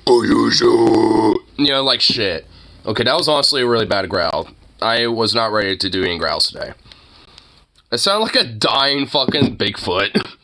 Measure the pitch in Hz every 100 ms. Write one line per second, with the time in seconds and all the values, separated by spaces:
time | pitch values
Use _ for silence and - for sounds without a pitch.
0 | - 120 110 - 113 113 120 117 113 110
1 | 110 110 107 - - - 143 135 135 120
2 | - 127 101 82 - - - - - 107
3 | 120 151 - 151 139 143 123 117 104 101
4 | 95 95 85 78 80 - - - 113 113
5 | 117 117 113 113 113 107 101 95 98 92
6 | 92 85 80 80 - 71 67 - - -
7 | - - - - _ _ _ _ _ 117
8 | - 202 220 262 175 110 107 107 139 139
9 | 139 147 127 151 135 117 104 101 - 90
10 | 98 - - -